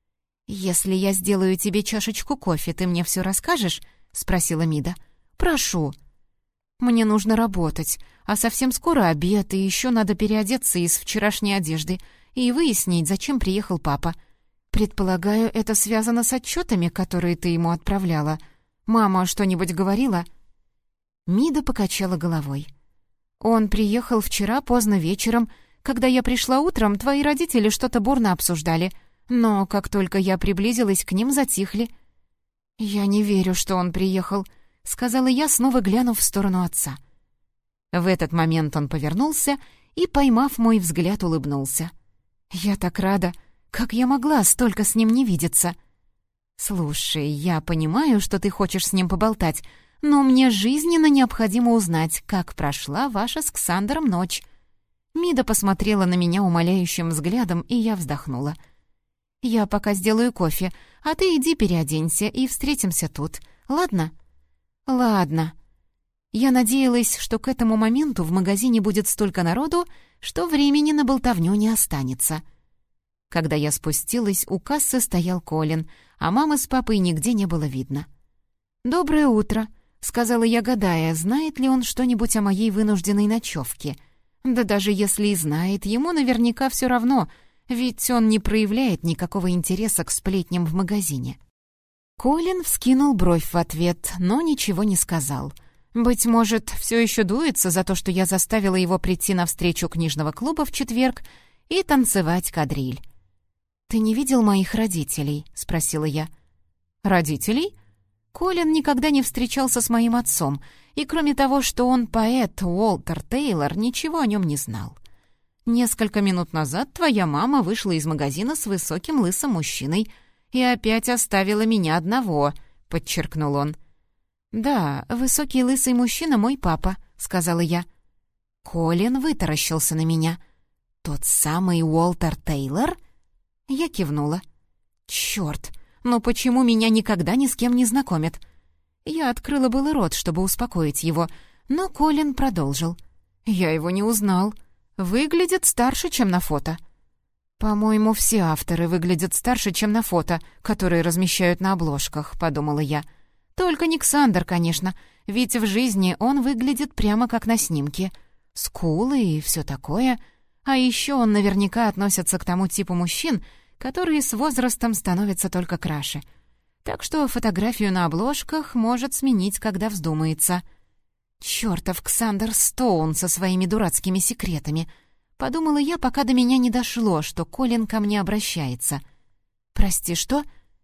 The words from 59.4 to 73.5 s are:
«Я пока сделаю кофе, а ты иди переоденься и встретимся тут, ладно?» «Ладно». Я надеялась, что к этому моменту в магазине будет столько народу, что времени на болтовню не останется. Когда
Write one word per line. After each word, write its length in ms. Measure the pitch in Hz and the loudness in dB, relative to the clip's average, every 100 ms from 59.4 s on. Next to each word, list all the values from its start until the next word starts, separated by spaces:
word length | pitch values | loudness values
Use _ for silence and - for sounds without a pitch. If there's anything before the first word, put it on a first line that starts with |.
«Я 240 | 247 226 208 | -2 0 0
пока 280 | 202 208 | 0 0
сделаю 380 | 202 196 220 240 | 0 2 2 2
кофе, 400 | - 170 - 185 - - _ | 0 -2 0 -4 -8 -20 _
а 100 | 302 | -6
ты 220 | 320 381 320 | 0 2 2
иди 180 | 285 | 2
переоденься 720 | 330 202 170 156 156 165 - 208 | 2 2 2 0 -2 -2 -2 -2
и 200 | - 262 | -2 -4
встретимся 600 | - 269 285 190 - 160 | -2 -4 -2 -2 -2 -4
тут, 320 | - 151 - - _ - | -6 -8 -10 -18 _ -4
ладно?» 420 | 285 359 185 156 156 - _ _ _ _ _ - | -2 0 0 -2 -6 -20 _ _ _ _ _ -2
«Ладно». 640 | 254 240 202 160 160 160 - _ _ _ _ _ _ _ | 2 4 2 2 0 -2 -6 _ _ _ _ _ _ _
Я 180 | 214 269 | 0 4
надеялась, 680 | 254 220 269 262 240 226 - | 4 4 2 2 2 0 -2
что 200 | - 220 | -4 -4
к 100 | - | -4
этому 280 | 254 226 220 | -2 0 2
моменту 480 | 220 254 302 190 | 2 2 0 -2
в 80 | 160 | 0
магазине 480 | 180 185 196 254 226 | 0 2 2 2 2
будет 260 | 208 202 202 | 2 0 -2
столько 360 | - 208 185 | 0 -2 0
народу, 420 | 170 196 311 339 349 - - _ | -2 0 0 -2 -2 -10 -20 _
что 280 | - - 349 | -8 -4 0
времени 460 | 294 285 294 294 | 2 4 4 2
на 120 | 302 | 2
болтовню 500 | 262 269 247 190 165 | 2 2 2 0 2
не 140 | 208 214 | 2 2
останется. 760 | 220 - 143 131 127 - 156 - - _ _ _ _ _ _ _ | 0 0 -2 -4 -4 -4 -4 -10 -20 _ _ _ _ _ _ _
Когда 260 | 170 156 | -4 0